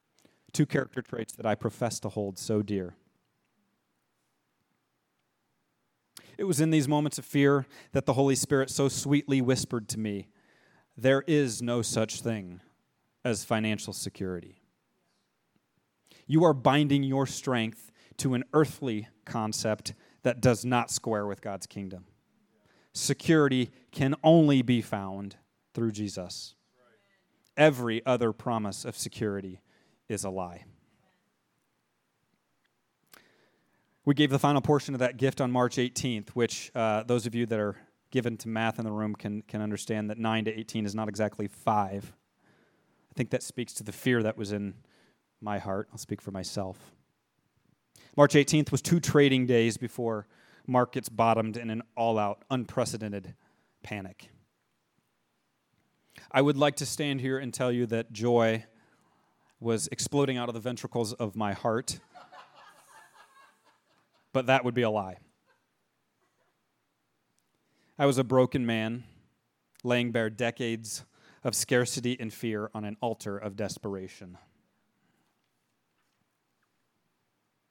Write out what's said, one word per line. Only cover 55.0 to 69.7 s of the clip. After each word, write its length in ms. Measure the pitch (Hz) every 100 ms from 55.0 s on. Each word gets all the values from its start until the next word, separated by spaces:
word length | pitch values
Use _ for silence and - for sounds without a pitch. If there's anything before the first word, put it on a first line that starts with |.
| _ _ _ _ _ _ _ _ _ _ _ - -
I 100 | 135
would 160 | 143 143
like 200 | 147 -
to 80 | 139
stand 360 | - 147 135
here 160 | 131 131
and 160 | 131
tell 180 | 113 127
you 140 | 123 117
that 260 | 113 117
joy 520 | 107 120 120 113 113 - _ _ _ _ _ _ _ _ -
was 280 | 113 110 -
exploding 460 | - - 143 135 127
out 100 | 120
of 80 | 113
the 60 |
ventricles 520 | 120 120 120 120 107
of 220 | 107 110 110
my 180 | 104
heart, 460 | 95 120 113 - - _ - - - - - - - _ - - _ - _ _ _ _ _ _ _ _ _ _
but 120 | 131 123
that 180 | 131 123
would 80 |
be 80 | 123
a 80 | 113
lie. 280 | 107 95 90 _ _ _ _ _ _ _ _ _ _ _ _ _ _ _ _ _ _ _ _ _ _ _ _ _ _ _ -
I 80 | 143
was 120 | 131
a 60 |
broken 420 | 123 131 127 143 117
man, 400 | 113 110 123 - - _ _ _ _ _